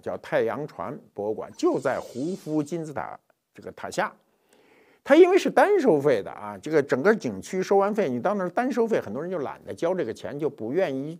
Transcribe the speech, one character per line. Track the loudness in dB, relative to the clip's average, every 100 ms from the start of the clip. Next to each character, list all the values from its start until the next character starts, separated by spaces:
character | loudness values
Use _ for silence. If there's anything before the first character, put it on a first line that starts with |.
叫 | -10 -10
太 | -4 -2
阳 | -2 -4 -8
船 | -10 -10 -12 -14
博 | -8 -6
物 |
馆， | -6 -10 -4
就 | -2 0
在 | -2 -4
胡 | -6 -8 -8
夫 | -8 -4 -4
金 | -4 -6
字 | -8
塔 | -10 -10 -14 _ _ _
这 | -20
个 | -18
塔 | -12 -8
下。 | -4 -4 -6 _ _ _ _ _ _ _ _ 6
它 |
因 | 8 8
为 | 6
是 | 4
单 | 4 6 6
收 | 4 4
费 | 4 2
的 | 0
啊， | -10 -12 -10
这 | 0
个 | 2
整 | 2 4
个 | 4
景 | 4 0 -6
区 | -6 -4
收 | 2 2
完 | 2
费， | 0 -2
你 | 0
到 | -2 -2
那 |
儿 | -2
单 | -2 -2
收 | 0 0
费， | 0
很 | -2
多 | -8
人 | -6
就 | -6
懒 | -6 -10
得 | -12
交 | -4 -2
这 | -2
个 | -4
钱， | -6 -10 -4
就 | -4
不 | -4 -4
愿 | -2 -2 -2
意 | -8 -12